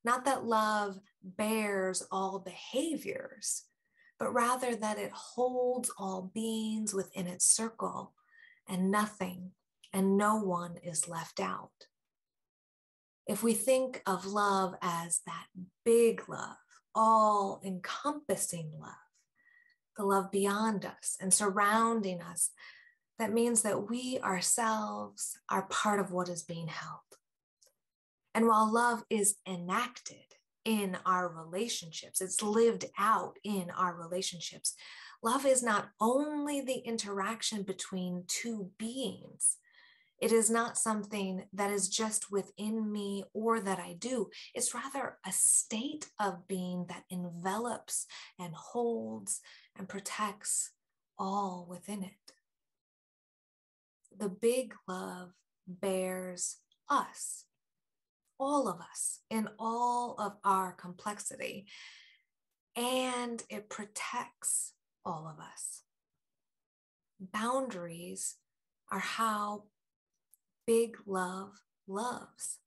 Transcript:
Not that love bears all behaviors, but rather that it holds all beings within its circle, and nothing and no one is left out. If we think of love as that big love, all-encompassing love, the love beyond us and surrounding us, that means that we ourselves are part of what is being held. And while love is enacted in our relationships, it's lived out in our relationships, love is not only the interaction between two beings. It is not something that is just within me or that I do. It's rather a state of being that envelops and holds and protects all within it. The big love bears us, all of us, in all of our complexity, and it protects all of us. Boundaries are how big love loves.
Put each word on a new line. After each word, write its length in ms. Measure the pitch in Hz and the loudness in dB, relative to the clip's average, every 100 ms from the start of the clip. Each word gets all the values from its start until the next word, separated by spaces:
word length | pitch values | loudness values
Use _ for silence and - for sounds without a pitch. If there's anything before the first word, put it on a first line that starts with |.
Not 200 | 226 254 269 | 2 2 4
that 200 | 262 226 | 2 4
love 560 | 220 214 214 202 190 _ _ | 4 4 2 0 -4 _ _
bears 800 | 190 185 214 220 214 196 185 185 - | -14 -4 0 2 2 2 2 -2 -2
all 300 | 190 190 190 | -2 -2 -4
behaviors, 1300 | 185 - - 247 320 294 - - - 214 - - - _ _ _ - _ | -8 -14 -4 -2 0 -2 -4 -8 -8 -8 -4 -4 -6 _ _ _ -20 _
but 140 | 196 | 0
rather 420 | 233 240 254 254 220 | 2 2 2 -2 -2
that 220 | 214 208 | -2 -2
it 140 | 202 | -6
holds 800 | - - - 254 254 247 247 - - | -8 -10 -2 0 2 0 0 -2 -4
all 240 | 196 190 | -6 -4
beings 720 | 185 220 226 220 220 220 214 | -6 -4 -2 -2 -2 -2 -2
within 340 | 196 185 - 180 | -2 -4 -6 -6
its 180 | 180 - | 2 4
circle, 720 | - 226 - 185 - - _ _ - - _ - | 4 2 -2 -4 -4 -10 _ _ -20 -20 _ -6
and 240 | 185 190 | 0 4
nothing 640 | 208 214 - 185 180 185 _ _ _ - | 4 2 -2 -6 -6 -12 _ _ _ -6
and 260 | 190 190 196 | 2 4 6
no 200 | 208 220 | 6 4
one 400 | 196 175 175 170 | 2 -2 -4 -8
is 300 | 175 160 170 | -6 -4 -2
left 320 | 165 156 - | -4 -6 -4
out. 480 | - 98 - _ - _ _ _ _ _ _ _ _ _ _ _ _ _ - | -4 -6 -10 _ -20 _ _ _ _ _ _ _ _ _ _ _ _ _ -4
If 180 | 202 | 0
we 100 | 226 | 2
think 480 | 214 - 262 262 - - | 2 4 4 2 -4 -2
of 200 | 185 190 | -2 0
love 500 | 208 202 190 185 185 | 2 4 4 2 0
as 400 | 180 170 170 - - | -2 -2 -2 -4 -2
that 220 | 165 - 185 180 _ | -10 -10 -14 -16 _
big 440 | 233 233 233 196 - | 6 8 8 4 -6
love, 280 | - - - _ - _ 214 | -8 -8 -10 _ -20 _ 6
all-encompassing 1800 | 220 220 214 208 196 190 196 185 - - 294 302 - 185 - 170 156 151 | 8 10 8 6 2 -2 -6 -6 -6 -2 -2 -2 -2 -2 -2 -4 -8 -10
love, 160 | - - _ _ _ _ _ _ _ _ _ - | -14 -16 _ _ _ _ _ _ _ _ _ -2
the 80 | 196 | 4
love 260 | 196 190 | 4 4
beyond 540 | 196 196 202 220 202 - | 2 2 2 2 0 -4
us 320 | - - - | -6 -6 -2
and 140 | 190 | 2
surrounding 880 | 185 208 196 202 220 226 226 190 180 | 4 4 4 4 6 4 2 0 -4
us, 300 | 170 170 - - - - - _ _ - | -8 -4 -4 -4 -20 -20 -20 _ _ -4
that 160 | 220 | 0
means 300 | 226 233 226 | 4 4 4
that 260 | 214 190 202 | 2 0 -2
we 280 | 240 254 254 | -4 -2 -2
ourselves 1160 | - 185 - - 226 220 214 208 208 202 - - - | 0 0 2 2 2 0 -2 -6 -8 -8 -8 -8 -2
are 180 | 196 - | -2 0
part 320 | - 214 202 | 0 4 2
of 140 | 185 | 2
what 160 | 180 180 | -2 -2
is 120 | 175 | -6
being 280 | - 165 165 | -8 -8 -6
held. 320 | - 160 151 _ - _ _ _ _ _ _ _ _ _ _ _ 226 | -8 -10 -12 _ -20 _ _ _ _ _ _ _ _ _ _ _ 4
And 120 | 226 | 6
while 240 | 214 220 | 8 6
love 320 | 233 240 226 - | 6 4 2 0
is 280 | 226 196 - 180 | 2 4 2 -6
enacted 920 | 180 175 208 247 - - - - - _ _ | -6 0 0 0 -8 -16 -18 -20 -20 _ _
in 320 | 226 220 196 185 - | 0 2 2 -2 2
our 220 | 185 180 | 2 2
relationships, 920 | 160 160 185 240 - 165 - - - | -6 -8 -4 -2 -4 -6 -12 -6 -4
it's 220 | 190 - | 0 0
lived 420 | 214 214 233 190 175 - | 2 6 6 4 -4 0
out 400 | 208 202 - - | 2 2 0 -8
in 280 | 202 196 175 | -2 -2 -2
our 240 | - 180 170 | 0 0 -2
relationships, 800 | 170 180 190 170 - - - - - - - - | -6 -4 -4 -6 -10 -4 -6 -6 -16 -16 -18 -4
love 220 | 226 269 269 | 0 4 6
is 180 | 262 | 6
not 260 | 240 208 - _ | 6 2 0 _
only 600 | 220 262 294 294 294 285 | 4 4 2 0 0 -2
the 160 | 254 254 | -2 -4
interaction 840 | - 226 202 202 196 226 - 214 | -2 -4 -2 -2 -2 -2 -4 -4
between 600 | 196 185 - 185 180 180 180 | -4 -6 -6 -4 -2 -4 -4
two 440 | - 233 220 185 _ | -4 -4 -6 -8 _
beings. 800 | 220 262 226 - 143 - - - _ - - _ _ _ | -8 -4 -6 -8 -16 0 0 0 _ -20 -20 _ _ _
It 120 | 226 | 4
is 180 | 226 226 | 6 6
not 280 | 233 208 - | 2 0 0
something 680 | - 214 196 214 190 185 - | 0 0 -2 -2 -2 -4 -8
that 180 | 190 202 | -2 0
is 180 | 202 196 | 2 0
just 400 | - 220 214 - | 0 0 0 0
within 640 | 202 190 - 214 226 214 | -2 -2 -6 -2 0 0
me 320 | 208 202 196 190 | -2 -2 -4 -4
or 260 | 202 226 226 | -2 2 2
that 180 | 196 180 | 2 -2
I 140 | 180 | -4
do. 360 | 175 226 254 185 - - | -8 -4 -2 -2 -8 -10
It's 220 | - - 247 | -4 -2 -2
rather 420 | 269 277 247 - 190 | -6 -4 -6 -6 -4
a 60 | |
state 800 | - - - - 220 277 302 - - | 2 4 4 2 -4 -4 -6 -10 -2
of 280 | 202 180 - | -2 -2 -6
being 380 | 185 180 180 175 | -4 -2 -4 -6
that 180 | - - | -10 -8
envelops 960 | 180 180 170 185 208 240 - - - - - - - | -8 -6 -4 -2 -2 -2 -6 -4 -6 -6 -14 -18 -12
and 160 | 175 | -12
holds 880 | 156 - 240 240 226 220 220 196 - - - - - | -10 -6 -2 0 0 -4 -8 -6 -8 -8 -20 -20 -14
and 140 | 190 | -10
protects 840 | 196 - - 208 202 - - - _ _ _ _ - | -8 -8 -4 -4 -4 -2 -2 -2 _ _ _ _ -4
all 480 | 190 202 196 180 175 | -2 0 0 -4 -10
within 360 | 180 190 208 | -14 -10 -8
it. 300 | 185 - - _ _ _ _ _ _ _ _ _ _ _ _ _ _ _ _ _ _ 196 | -8 -10 -20 _ _ _ _ _ _ _ _ _ _ _ _ _ _ _ _ _ _ -4
The 140 | 202 | -4
big 460 | 185 233 254 254 - - | 2 2 2 -2 -10 -8
love 460 | 185 185 180 180 _ _ _ - | -8 -8 -10 -14 _ _ _ -16
bears 920 | 180 196 185 185 185 185 180 - - _ _ - | -4 0 0 0 -4 -6 -6 -6 -6 _ _ 0
us, 560 | 277 - - - - - _ _ _ _ _ _ _ _ _ | 0 0 -8 -10 -10 -16 _ _ _ _ _ _ _ _ _
all 300 | 277 285 233 | 2 2 2
of 140 | 170 | -2
us, 400 | 170 - - - _ | -8 -6 -6 -6 _
in 200 | 220 214 - | -4 -4 -4
all 580 | 226 233 240 240 240 - | -4 0 2 0 -2 -4
of 180 | 214 - | -6 0
our 300 | 202 190 185 | 2 4 2
complexity, 920 | 180 180 180 208 202 - - - - 202 - - - - _ _ _ _ _ _ 240 | -6 -14 -8 -8 -8 -10 -8 -8 -8 -14 -18 -18 -20 -20 _ _ _ _ _ _ -4
and 680 | 247 254 254 247 240 233 - | 0 0 0 -2 -4 -6 -8
it 200 | 214 208 | -12 -10
protects 1040 | - 202 - - 247 240 _ - - - _ _ _ - | -10 -10 -8 -6 -4 -6 _ -2 -2 -4 _ _ _ -8
all 220 | 160 160 | -8 -8
of 100 | 156 | -14
us. 440 | 165 - - - _ _ _ _ _ _ _ _ _ _ _ _ _ _ | -16 -12 -12 -12 _ _ _ _ _ _ _ _ _ _ _ _ _ _
Boundaries 1120 | 190 214 233 262 254 190 175 165 180 190 - - _ _ _ _ _ | -10 -4 0 0 -2 -6 -8 -10 -10 -8 -8 -8 _ _ _ _ _
are 80 | 196 | -4
how 720 | - - 226 214 208 208 - _ _ _ _ _ _ _ _ _ - | -4 0 2 2 -2 -4 -10 _ _ _ _ _ _ _ _ _ 2
big 320 | 226 233 214 202 | 4 4 -4 -4
love 580 | 190 180 190 196 196 _ _ - | -2 -2 -4 -10 -16 _ _ -8
loves. 720 | 196 247 - - - - - | -4 -4 -6 -12 -12 -10 -10